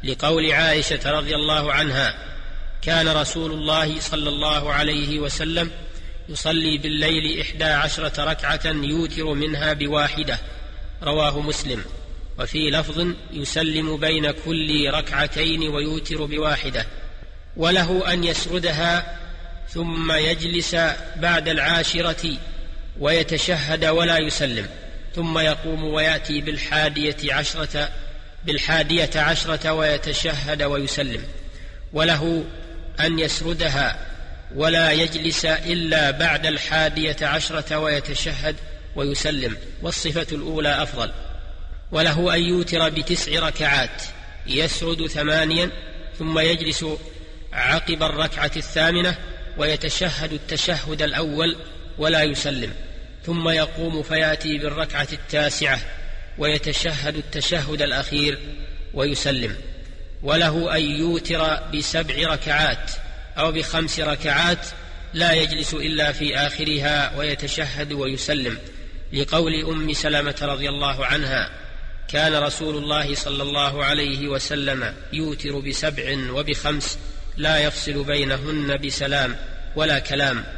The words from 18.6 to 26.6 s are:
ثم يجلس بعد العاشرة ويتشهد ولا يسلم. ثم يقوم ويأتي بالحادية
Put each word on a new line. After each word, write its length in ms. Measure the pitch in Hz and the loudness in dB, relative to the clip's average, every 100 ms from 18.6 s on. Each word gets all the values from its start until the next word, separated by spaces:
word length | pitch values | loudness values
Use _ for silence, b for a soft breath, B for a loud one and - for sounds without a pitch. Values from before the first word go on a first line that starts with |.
| 170 151 170 175 - - - - - - - | 0 2 2 2 0 -8 -10 -10 -10 -10 -6
ثم 440 | 170 170 165 160 | -4 -2 0 2
يجلس 640 | 156 156 165 170 170 165 170 160 - - 165 | 4 4 2 0 0 2 2 2 0 -6 0
بعد 320 | 170 170 156 | 2 4 2
العاشرة 880 | 156 143 170 - 165 170 160 165 139 - - - - - - | 2 4 2 2 0 0 0 -2 -4 -4 -6 -6 -6 -8 -2
ويتشهد 840 | 143 165 160 160 - 165 143 160 | 4 4 4 0 2 2 2 2
ولا 340 | 160 165 170 165 | 4 4 6 4
يسلم. 640 | 156 - 143 113 101 - - - - | 2 0 0 0 -4 -8 -10 -8 -6
ثم 240 | - 165 160 | -2 0 4
يقوم 460 | 160 147 160 160 | 2 2 -2 -2
ويأتي 560 | 156 156 156 156 - 147 | 0 4 4 2 0 -2
بالحادية 920 | 151 151 | -2 -4